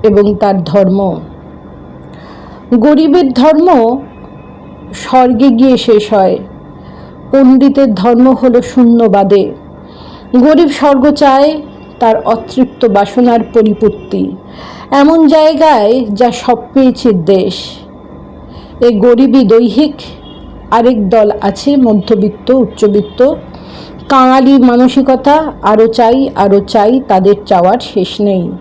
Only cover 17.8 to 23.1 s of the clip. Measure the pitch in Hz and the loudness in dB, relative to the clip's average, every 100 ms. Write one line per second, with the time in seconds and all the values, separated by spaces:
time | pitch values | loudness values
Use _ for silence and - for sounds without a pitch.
17.8 | - - - - - - - - - - | -20 -20 -20 -20 -20 -20 -20 -20 -20 -2
18.8 | 240 214 240 240 269 262 208 226 240 208 | 0 2 2 2 2 2 2 2 2 -2
19.8 | 302 - - - - - - - - 226 | -4 -6 -18 -20 -20 -20 -20 -20 -4 0
20.8 | 240 233 190 226 208 - 196 196 277 285 | 0 0 0 0 0 -2 -6 -4 -2 0
21.8 | 240 214 - 208 202 - - 262 233 - | 2 0 0 -2 -2 -6 -2 0 -2 -2
22.8 | 208 202 202 | 0 0 -4